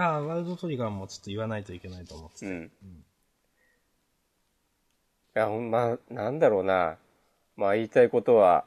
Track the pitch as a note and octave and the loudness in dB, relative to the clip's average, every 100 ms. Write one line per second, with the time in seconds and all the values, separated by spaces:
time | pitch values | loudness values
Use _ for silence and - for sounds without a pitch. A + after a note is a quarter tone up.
0 | F3 D3+ D3 E3 F3 F3+ F3 C3+ A2+ G2+ | -2 -2 -4 -6 -8 -8 -8 -4 -6 -6
1 | F#2+ - - G2+ A2 G#2+ G2 F2+ F#2+ F2+ | -12 -16 -12 -8 -6 -6 -10 -14 -16 -16
2 | E2+ D#2 D#2+ - G2 F2 E2 _ G2 E2+ | -18 -18 -20 -14 -10 -10 -12 _ -20 -20
3 | - _ _ _ _ _ _ _ _ _ | -20 _ _ _ _ _ _ _ _ _
4 | _ _ _ _ _ _ _ _ _ _ | _ _ _ _ _ _ _ _ _ _
5 | _ _ _ - A2 G#2+ A#2+ A2+ A#2+ A#2 | _ _ _ -2 -2 -2 -2 -2 -2 -4
6 | - A#2+ G#2+ D3 D#3 G#2 F#2+ F#2+ E2+ D#2+ | -10 -8 -6 2 4 4 2 2 0 -4
7 | _ _ _ _ _ - G2+ G#2 A2 - | _ _ _ _ _ -4 0 0 0 4
8 | A#2+ A#2+ A2 A#2 F#2+ E2 | 4 4 4 6 8 6